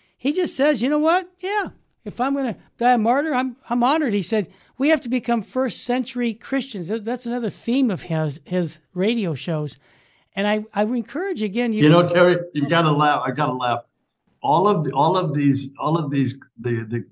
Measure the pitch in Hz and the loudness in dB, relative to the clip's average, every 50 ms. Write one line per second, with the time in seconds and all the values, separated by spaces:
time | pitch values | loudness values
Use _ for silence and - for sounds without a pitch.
0 | _ _ _ _ - 262 302 370 359 - - - 269 302 294 196 220 269 302 302 | _ _ _ _ -4 -2 -2 0 -2 -2 0 0 2 2 2 2 0 0 0 2
1 | 302 320 339 370 359 370 _ _ - 370 415 415 381 - - - _ _ _ _ | 2 2 2 2 0 -4 _ _ -6 -4 -2 -2 -4 -6 -8 -16 _ _ _ _
2 | - 208 - - 247 269 277 285 269 240 196 - - _ _ - 233 247 254 233 | -14 -10 -6 -4 -2 -2 0 0 -2 -2 -4 -6 -10 _ _ 0 2 4 4 4
3 | 208 226 247 277 302 320 277 247 262 262 240 - _ - 233 247 240 254 294 320 | 4 2 2 2 0 0 0 -2 -2 -4 -6 -8 _ -4 -2 0 2 2 2 2
4 | 311 247 196 208 175 - 220 214 190 - - _ _ _ _ - 262 302 320 302 | 0 0 0 -2 -2 0 0 -2 -2 -2 -8 _ _ _ _ -2 0 2 2 2
5 | - 233 247 247 254 - 240 226 202 - - 254 262 247 - - - - 240 262 | 0 -2 -2 -2 0 0 -2 -2 -2 -4 -4 -2 -2 -2 -4 -6 -4 -2 -2 -2
6 | 247 - - 247 240 233 214 - - - 269 269 247 - - 196 170 160 214 226 | -2 -4 -4 -4 -2 -2 -4 -6 -8 -4 -4 -4 -4 -4 -8 -8 -6 -4 -6 -6
7 | 202 220 247 247 - 233 240 247 233 202 - - - - 240 277 269 233 190 143 | -4 -6 -6 -6 -6 -6 -4 -4 -4 -4 -6 -6 -4 -2 0 2 2 2 0 -2
8 | - - 165 160 156 151 139 - _ - 175 180 175 160 - - _ _ - 180 | -4 -4 -2 -2 -2 -2 -4 -6 _ -4 -2 -2 -2 -2 -6 -12 _ _ -6 -2
9 | 185 214 240 233 202 175 151 127 - 175 165 151 151 143 - - _ _ _ _ | 0 0 0 0 -2 -4 -4 -4 -4 -4 -4 -4 -4 -6 -10 -14 _ _ _ _
10 | _ _ _ _ _ _ - 196 202 208 214 214 214 214 - 202 214 214 254 240 | _ _ _ _ _ _ -6 -4 -2 0 -2 -2 -4 -4 -2 -2 -2 0 0 -2
11 | 220 - - - 370 403 359 214 214 208 185 233 240 233 214 214 147 151 165 175 | -4 -6 -6 -6 -4 -4 -4 -4 -4 -4 -2 -2 -2 0 2 4 6 8 8 8
12 | 175 170 170 175 180 180 175 170 - - - 147 139 131 170 170 165 156 147 147 | 6 4 4 4 6 6 4 2 -2 -6 -4 -2 0 2 2 2 4 4 2 2
13 | 151 147 143 131 127 131 123 135 151 139 127 127 127 123 117 107 - _ _ _ | 4 2 2 2 0 -2 -2 -2 -2 -2 -2 -2 -2 -2 -2 -4 -6 _ _ _
14 | _ _ _ _ _ _ _ _ - 127 147 170 190 208 202 170 147 135 - 135 | _ _ _ _ _ _ _ _ -2 0 2 4 4 4 2 2 0 -2 0 2
15 | 147 165 185 185 175 156 139 147 143 139 127 - - - - - 131 151 160 170 | 2 2 2 2 0 0 0 2 2 2 2 2 -2 -8 -8 -6 -2 0 0 0
16 | 151 139 143 139 131 113 - - - _ _ 117 113 123 117 113 113 107 117 120 | 0 0 0 0 0 -2 -4 -8 -14 _ _ -8 -4 -4 -4 -4 -4 -4 -6 -6
17 | - - | -6 -8